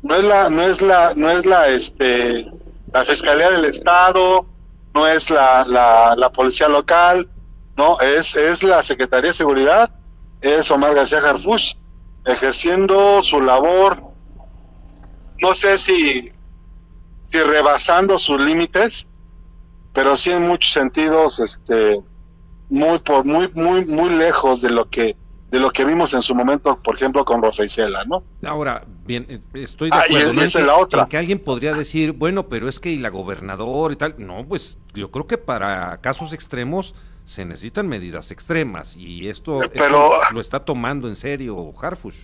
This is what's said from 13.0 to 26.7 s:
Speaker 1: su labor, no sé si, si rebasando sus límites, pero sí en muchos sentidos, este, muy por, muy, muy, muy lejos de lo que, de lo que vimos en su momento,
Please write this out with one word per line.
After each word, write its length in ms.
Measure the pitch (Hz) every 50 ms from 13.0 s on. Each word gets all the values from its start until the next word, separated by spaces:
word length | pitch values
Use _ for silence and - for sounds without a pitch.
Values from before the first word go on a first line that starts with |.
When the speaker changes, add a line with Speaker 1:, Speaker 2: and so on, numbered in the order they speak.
| 202 202 202 202
Speaker 1:
su 200 | 185 - - 147
labor, 600 | 135 131 127 131 143 165 180 185 190 - 185 - - - - - - - - - - - - - - - - - - - - - - - - - - - - -
no 140 | 180 185 185
sé 240 | - - 196 196
si, 540 | 190 - - 185 175 156 143 135 127 123 - - - - - - - - - - - - _ - - - - - -
si 160 | - - - 165
rebasando 800 | 156 147 151 151 147 147 143 139 - - 170 175 190 196 196
sus 240 | 180 - - 143 135
límites, 680 | 139 147 160 165 170 165 - 180 214 240 - - - - - - - - - - - - - - - - - - - - -
pero 220 | 135 135 139 143
sí 160 | 160 - 180
en 160 | 180 175 170
muchos 240 | 175 175 170 - -
sentidos, 680 | - 151 139 127 - 156 156 156 156 160 160 147 - -
este, 640 | 117 104 - - - - 117 113 110 107 104 101 95 - - - - - - - - - - - - -
muy 280 | 139 135 151 160 170 165
por, 240 | - - 147 135 131
muy, 260 | 139 151 165 180 190 156
muy, 320 | 160 165 170 185 185 185
muy 240 | 160 151 156 170 175
lejos 520 | 170 160 160 170 151 - 139 135 127 123
de 100 | 120 123
lo 180 | 120 117 113 -
que, 260 | - - 117 110 104 - - - - - - -
de 80 | - 131
lo 120 | 135 131
que 120 | - - 131
vimos 300 | 139 160 170 170 151 147
en 80 | 127
su 120 | 117 - 131
momento, 460 | 123 123 131 143 143 - 143